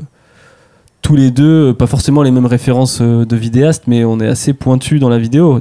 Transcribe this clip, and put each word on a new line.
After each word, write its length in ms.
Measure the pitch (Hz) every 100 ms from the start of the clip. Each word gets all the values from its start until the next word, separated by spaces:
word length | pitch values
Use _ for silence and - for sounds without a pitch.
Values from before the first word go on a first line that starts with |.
| 147 _ _ _ _ _ _ _ _ _
tous 140 | - 147
les 160 | 135
deux, 420 | 123 151 160 143
pas 140 | 120 120
forcément 340 | 135 - 143
les 80 | 139
mêmes 160 | 127 123
références, 540 | 123 - 123 127 -
euh, 240 | 117 117
de 100 | 113
vidéastes, 500 | 117 113 120 151 160 -
mais 160 | 120
on 160 | 117 113
est 80 | 110
assez 240 | - -
pointus 480 | 135 - 127 - 151
dans 80 | 131
la 100 | 120
vidéo. 400 | 113 135 170 123